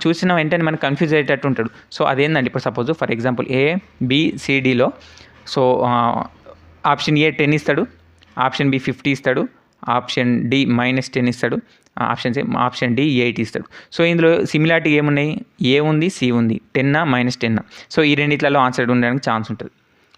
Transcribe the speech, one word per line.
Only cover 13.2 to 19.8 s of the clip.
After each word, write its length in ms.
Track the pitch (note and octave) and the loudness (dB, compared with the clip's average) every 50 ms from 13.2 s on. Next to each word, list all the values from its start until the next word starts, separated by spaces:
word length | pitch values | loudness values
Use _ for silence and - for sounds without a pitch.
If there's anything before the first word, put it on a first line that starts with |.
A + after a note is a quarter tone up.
| A#2+ A#2+ A2 - | 0 0 0 -2
ఇస్తాడు. 560 | A2 - - - - - - - - - - | -4 -4 -6 -10 -10 -10 -18 -20 -20 -10 -2
So, 80 | - E3+ | 0 0
ఇందులో 400 | E3+ E3+ E3+ E3 E3 E3+ E3+ F3 | 2 2 4 4 4 4 2 0
సిమిలారిటీ 460 | - - D3+ D#3 E3 E3 E3 D#3+ D#3+ | 0 0 2 2 2 2 2 2 2
ఏమున్నాయి? 500 | D3 D3 D3 D3 D3 C#3+ D3 D3+ D3+ - - _ _ - | 2 2 2 2 0 0 0 -2 -4 -8 -10 _ _ -2
ఏ 180 | - B2 C3+ C#3+ | 0 2 2 4
ఉంది, 300 | D3+ D#3 D#3 D3+ D#3+ F#3+ | 4 2 2 2 0 0
సి 200 | - - C3 B2 | -2 0 0 0
ఉంది, 300 | A#2+ A#2+ A#2 A2 A2 - - _ - | 2 2 2 0 0 -2 -6 _ -2
టెన్నా, 280 | C3+ C3 C#3 C#3+ D#3 E3+ | 0 0 2 2 0 2
మైనస్ 320 | D3 B2+ B2 B2 B2 B2 | 2 2 2 0 0 -2
టెన్నా. 260 | - A#2+ A2+ A2 G#2 - - - - - - - | -2 -2 -2 -2 -2 -4 -6 -18 -20 -14 -4 0
So, 60 | E3 | 2
ఈ 120 | D#3 D3 C#3+ | 2 4 4
రెండిట్లలో 460 | C#3+ D3 D3 D3 C3+ D3 C#3+ C#3+ C#3+ | 2 2 0 0 0 2 2 4 4
ఆన్సర్ 300 | B2+ B2+ B2 C3+ B2 A#2 | 2 2 2 0 0 2
ఉండడానికి 400 | B2 B2 A#2+ A#2+ B2+ C#3 - C3 | 2 2 2 0 0 -2 -2 -2
ఛాన్స్ 200 | A2+ A2 G#2+ - | -2 -2 -2 -6
ఉంటుంది. 220 | G#2+ - - - _ _ | -8 -10 -10 -14 _ _